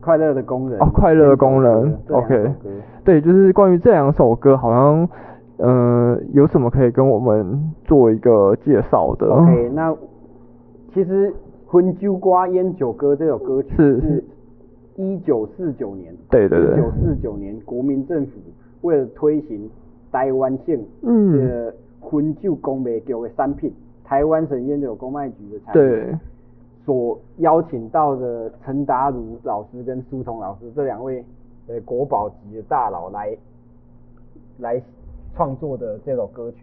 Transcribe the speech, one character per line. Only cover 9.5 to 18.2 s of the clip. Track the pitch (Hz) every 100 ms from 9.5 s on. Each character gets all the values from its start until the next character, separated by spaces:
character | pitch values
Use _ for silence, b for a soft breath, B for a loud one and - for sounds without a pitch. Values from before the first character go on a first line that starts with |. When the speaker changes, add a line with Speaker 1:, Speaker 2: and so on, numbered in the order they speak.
| 165 120
Speaker 1:
那 | 143 165 156 - - - - - - - - -
其 | 185
实 | 180 190 202 - - - -
《分 | 175 185 180
酒 | 202 190
歌》 | 190 180 185
《烟 | 185 185
酒 | 185 131
歌》 | 110 143 143
这 | 160
首 | 123
歌 | - 135
曲 | 139 -
是 | 147 123
Speaker 2:
是， |
是。 | 147 160 - - - - - - _ -
Speaker 1:
一 | 190 190
九 | - 123 107
四 | - 175
九 | 117 110 98
年， | 85 82 -
Speaker 2:
对， | 127 98
对， | 85
对。 | 78
Speaker 1:
一 | -
九 | 156
四 | - 170 143
九 | 120 101
年 | 98 110
国 | - 123
民 | 135 139 135
政 | 165